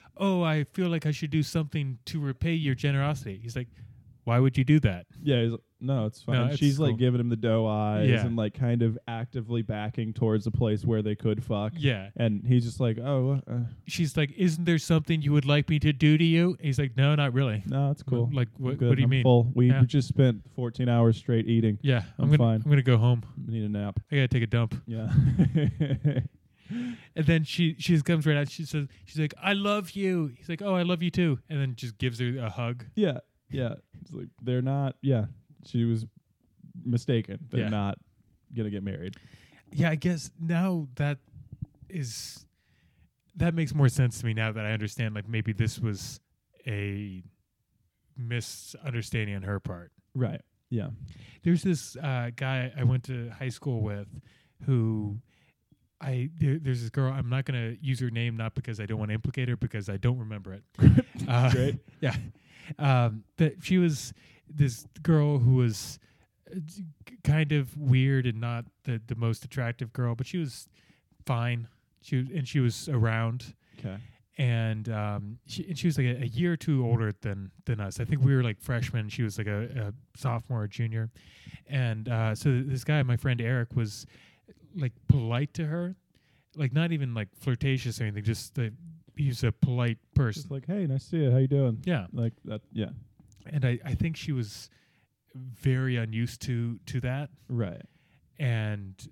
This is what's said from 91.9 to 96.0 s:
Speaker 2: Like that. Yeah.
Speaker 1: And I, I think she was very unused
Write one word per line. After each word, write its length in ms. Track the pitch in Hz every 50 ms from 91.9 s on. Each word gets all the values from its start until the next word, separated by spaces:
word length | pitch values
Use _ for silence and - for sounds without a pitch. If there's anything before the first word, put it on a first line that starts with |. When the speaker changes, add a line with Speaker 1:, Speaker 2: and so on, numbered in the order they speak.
| 175 131 90 87
Speaker 2:
Like 220 | - 123 117 117 - _ -
that. 160 | - 107 104 - _ -
Yeah. 160 | 110 107 - - - - - _ _ - _ - - -
Speaker 1:
And 200 | - 156 147 127
I, 120 | 127 123 117 -
I 80 | 147 123
think 220 | - - 165 160
she 160 | - - - 147
was 380 | 127 117 101 - - - - _ _ _ _ _ _ _ _ _ _ _ _ -
very 600 | 131 127 131 117 - - 139 131 127 131 131 127
unused 440 | 120